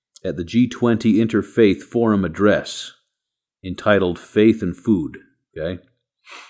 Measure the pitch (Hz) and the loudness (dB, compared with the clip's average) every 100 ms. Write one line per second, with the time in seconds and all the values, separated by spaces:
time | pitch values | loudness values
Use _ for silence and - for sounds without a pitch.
0 | _ - 95 85 82 113 123 - 120 110 | _ -12 -10 -8 -4 0 0 0 0 2
1 | 113 104 113 110 98 - 107 110 - 120 | 2 2 2 0 -2 2 2 2 -4 -2
2 | 113 104 90 85 104 85 - - - - | 0 0 -2 0 2 2 -2 -10 -14 -18
3 | _ _ _ _ _ _ 95 - 107 101 | _ _ _ _ _ _ -12 -6 0 2
4 | 92 85 - 107 110 110 92 85 - 98 | 2 -2 -4 2 4 2 -2 -6 -2 -2
5 | 73 - - _ _ 80 78 90 _ _ | -2 -10 -20 _ _ -12 -10 -10 _ _
6 | _ _ _ - - | _ _ _ -20 -20